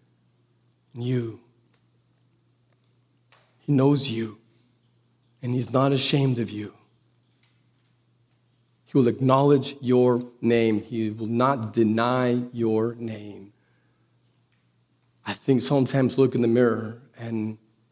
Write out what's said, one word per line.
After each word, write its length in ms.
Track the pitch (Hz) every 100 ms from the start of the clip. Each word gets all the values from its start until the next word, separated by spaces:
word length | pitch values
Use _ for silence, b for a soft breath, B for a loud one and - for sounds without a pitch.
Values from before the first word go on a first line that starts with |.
| _ _ _ _ _ _ _ _ _
and 120 | 120
you." 360 | 123 127 113 104 _ _ _ _ _ _ _ _ _ _ _ _ _ _ _ _ _ _ _ _ _ _
He 120 | -
knows 380 | 139 135 147 -
you, 280 | 113 113 - _ _ _ _ _ _ _ _ _ _
and 120 | 123
he's 180 | 123 110
not 200 | 123 139
ashamed 460 | 135 - 147 135 120
of 120 | 104
you. 240 | 107 101 - _ _ _ _ _ _ _ _ _ _ _ _ _ _ _ _ _ _ _ _ _
He 100 | 147
will 120 | 120
acknowledge 680 | 113 131 131 143 143 - -
your 440 | 120 123 123 123 123 _
name. 400 | 117 117 113 104
He 300 | - 117 110
will 160 | 110 110
not 460 | 117 127 139 110
deny 680 | 110 110 113 120 127 123 123 120
your 420 | 120 113 110 113
name. 580 | 117 117 107 104 98 98 _ _ _ _ _ _ _ _ _ _ _ _ _ _ _ _ _ -
I 60 |
think 300 | - - 131
sometimes 540 | - 143 131 139 131 127
look 180 | 131
in 80 | 127
the 60 | 117
mirror 540 | 120 120 110 110 117 - -
and, 400 | 117 113 107 107 _ _ _